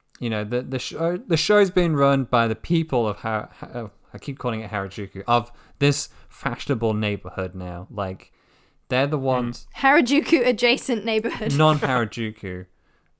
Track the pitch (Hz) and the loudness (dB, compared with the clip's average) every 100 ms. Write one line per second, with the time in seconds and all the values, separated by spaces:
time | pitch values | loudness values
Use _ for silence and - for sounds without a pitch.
0 | _ - 120 110 107 123 135 131 - - | _ -8 -4 -4 -2 -4 -4 -6 -6 -4
1 | 165 180 254 165 - 208 196 185 170 147 | -2 -2 0 0 4 4 6 4 2 4
2 | 139 139 123 123 117 110 - 165 160 131 | 4 4 2 2 2 0 0 0 2 0
3 | 110 101 113 110 - - - 123 110 - | 0 -2 -4 -4 -6 -12 -12 -10 -10 -14
4 | _ 104 - 135 127 113 104 107 98 - | _ -16 -12 -8 -6 -6 -6 -6 -6 -8
5 | 98 98 98 120 110 - - - 143 139 | -10 -8 0 0 0 -12 -18 0 0 0
6 | - - - - 135 120 - 123 113 104 | -4 -12 -20 -10 -8 -6 -4 -2 0 0
7 | 107 101 - - 92 95 92 87 90 101 | -2 -4 -8 -8 -8 -8 -10 -10 -10 -8
8 | 95 92 - _ _ _ _ _ - 127 | -6 -8 -14 _ _ _ _ _ -4 -2
9 | 143 147 131 127 120 - - - - 294 | 0 -2 0 0 -2 -6 -14 0 4 4
10 | 233 277 - 302 247 220 240 240 - 226 | 4 2 2 2 2 2 2 2 0 -2
11 | 208 220 220 - - 143 156 151 147 127 | 0 -2 -2 -4 -2 4 4 4 2 0
12 | 113 - 110 - 98 90 90 _ _ _ | -2 -4 -8 -8 -10 -10 -12 _ _ _
13 | _ | _